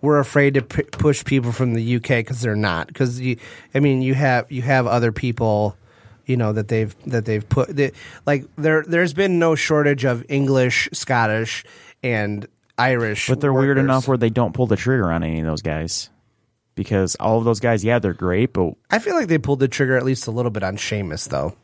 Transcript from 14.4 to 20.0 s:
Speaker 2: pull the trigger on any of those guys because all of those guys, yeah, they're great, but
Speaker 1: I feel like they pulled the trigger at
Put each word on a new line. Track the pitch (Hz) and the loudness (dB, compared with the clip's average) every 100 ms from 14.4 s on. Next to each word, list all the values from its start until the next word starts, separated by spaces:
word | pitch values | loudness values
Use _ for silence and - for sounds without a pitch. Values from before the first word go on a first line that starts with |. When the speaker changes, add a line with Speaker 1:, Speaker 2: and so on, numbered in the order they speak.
| 117 | -2
Speaker 2:
pull | - 120 | 0 0
the | 104 | 0
trigger | 123 131 92 | 0 0 2
on | 82 | 0
any | 80 80 | -2 -2
of | 80 | -2
those | 76 | -4
guys | 80 78 82 - - _ _ _ _ _ _ | -4 -4 -6 -8 -10 _ _ _ _ _ _
because | - 101 101 92 - | -10 -2 0 0 0
all | 107 113 | 0 2
of | |
those | 113 107 | 2 0
guys, | 120 113 | 0 0
yeah, | 104 120 | 2 0
they're | 107 | 0
great, | 82 92 90 127 | -2 0 0 0
but | 101 87 - _ | 0 -2 -2 _
Speaker 1:
I | 220 | -2
feel | 226 | 0
like | 320 214 | -2 0
they | 160 | 0
pulled | 131 139 | 0 0
the | 135 | 0
trigger | - 131 | 0 0
at | 131 | 2